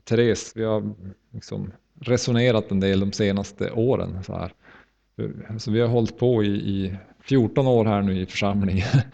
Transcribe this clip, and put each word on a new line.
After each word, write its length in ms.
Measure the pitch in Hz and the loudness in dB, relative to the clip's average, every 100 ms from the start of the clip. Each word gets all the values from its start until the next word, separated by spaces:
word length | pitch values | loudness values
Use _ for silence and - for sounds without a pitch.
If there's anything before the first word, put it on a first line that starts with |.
Therese, 500 | - 117 120 104 - 110 | -2 2 2 2 -4 -6
vi 80 | |
har 300 | 110 107 104 104 95 - _ | -2 -2 -4 -10 -16 -18 _
liksom 400 | 110 - 101 95 - _ - | -16 -12 -10 -10 -14 _ -10
resonerat 720 | - 123 - 117 123 110 - | -2 0 2 2 4 2 0
en 80 | 98 | 0
del 200 | 98 95 | 2 2
de 120 | 98 | 0
senaste 600 | - 104 98 101 - - | 0 0 0 -4 -6 -4
åren. 520 | 110 123 113 90 92 | 0 0 0 -2 -8
Så 100 | 92 | -8
här. 200 | 90 90 - - - _ _ _ - 110 - - 110 | -8 -8 -12 -20 -20 _ _ _ -10 -8 -8 -12 -8
Så 140 | 113 | -2
vi 100 | 110 | 0
har 60 | 117 | 2
hållit 300 | 120 110 - | 2 0 0
på 260 | 123 117 | 2 2
i, 40 | 104 | 0
i 480 | 101 104 98 95 95 - _ | -2 -2 -4 -4 -8 -14 _
fjorton 480 | - 135 110 147 135 | 0 2 2 2 2
år 180 | 120 107 | 4 4
här 160 | 101 | 2
nu 200 | 98 92 | 2 0
i 40 | 92 | -4
församlingen. 600 | - 101 101 98 95 101 135 - | -2 -2 0 0 0 2 2 0